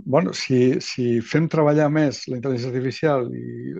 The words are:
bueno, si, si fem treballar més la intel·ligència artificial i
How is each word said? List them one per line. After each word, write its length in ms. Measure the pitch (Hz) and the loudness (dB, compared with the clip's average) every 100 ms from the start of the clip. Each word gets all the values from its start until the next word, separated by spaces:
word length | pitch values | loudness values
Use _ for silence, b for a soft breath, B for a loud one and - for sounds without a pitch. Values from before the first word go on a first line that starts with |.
bueno, 300 | - 143 185 | 0 0 0
si, 300 | - - 127 127 123 | -4 0 4 4 2
si 420 | - - 120 117 | -2 -4 0 0
fem 280 | - 151 160 | 0 0 2
treballar 420 | 160 147 151 147 | 2 4 4 4
més 340 | 156 147 - - | 2 0 -2 -8
la 120 | 123 | -6
intel·ligència 340 | 135 123 127 | -4 -4 -2
artificial 560 | 127 127 - 156 139 120 | -2 -4 0 0 0 -2
i 460 | 123 120 120 131 | -6 -10 -10 -10